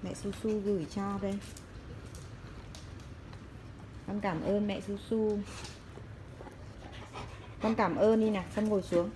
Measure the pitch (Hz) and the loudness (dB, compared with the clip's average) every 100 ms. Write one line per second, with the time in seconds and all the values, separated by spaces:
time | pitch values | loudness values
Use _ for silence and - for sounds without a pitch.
0 | 185 - 202 196 220 214 202 196 151 - | -4 -4 -4 -2 0 2 4 2 2 -2
1 | 196 196 196 202 - - - - - - | -2 0 -2 -2 -6 -12 -12 -12 -10 -10
2 | - - - - - - - - - - | -10 -12 -12 -12 -12 -12 -12 -12 -12 -12
3 | - - - - - - - - - - | -12 -12 -12 -12 -12 -12 -14 -14 -12 -10
4 | - 202 196 160 - 202 208 196 - 202 | -4 0 2 2 4 4 4 2 -2 -4
5 | - 226 214 208 202 - - - - - | 2 4 6 4 0 -6 -10 -10 -12 -12
6 | - - - - - - - - - - | -12 -12 -12 -12 -12 -12 -12 -12 -12 -12
7 | - - - - - - 214 226 196 156 | -10 -10 -10 -10 -12 0 2 4 4 8
8 | 208 226 220 202 175 - 214 208 180 175 | 8 8 6 4 0 0 4 4 6 4
9 | 185 | 4